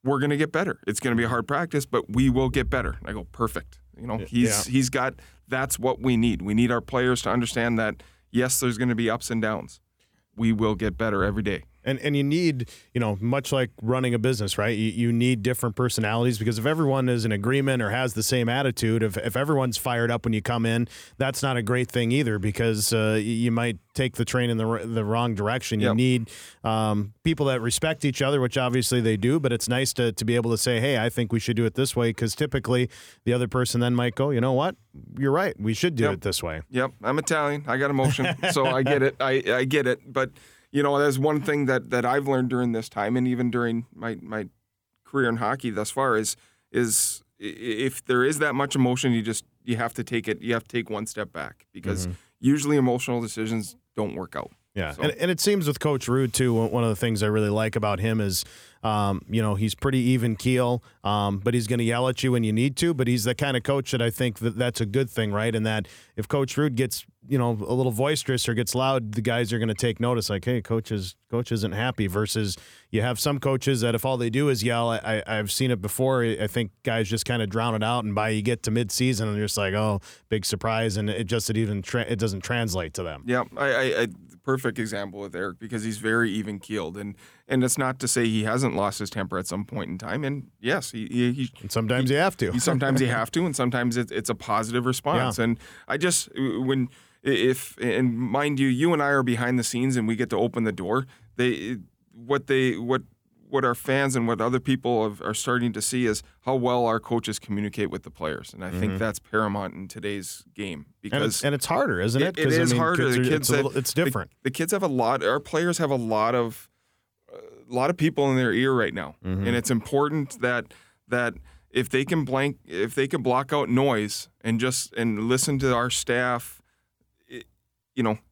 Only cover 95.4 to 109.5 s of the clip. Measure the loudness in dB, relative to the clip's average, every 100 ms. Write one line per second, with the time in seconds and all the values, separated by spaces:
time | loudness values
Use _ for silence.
95.4 | 0 0 -6 -20 -6 -2 0 0 -4 -4
96.4 | -2 -2 0 0 -2 -6 _ _ 0 2
97.4 | 2 2 -6 -4 0 2 2 0 -2 0
98.4 | 0 2 2 4 2 2 4 2 2 0
99.4 | 2 0 0 0 0 0 0 0 0 0
100.4 | 0 0 -2 -2 -2 -2 -2 -16 -14 -2
101.4 | 0 0 -6 -8 -12 _ _ -20 -4 -2
102.4 | 2 2 2 0 0 -2 -2 _ _ _
103.4 | _ 0 2 0 0 2 2 2 0 2
104.4 | 0 0 0 0 2 2 0 -2 -6 -4
105.4 | 0 0 0 0 -2 0 0 0 -6 _
106.4 | -2 2 2 2 2 0 0 -2 -2 -8
107.4 | -6 -4 -4 -4 -4 -4 -10 -8 -6 -6
108.4 | -12 -12 -8 -2 -2 -2 -4 -4 _ -2
109.4 | 0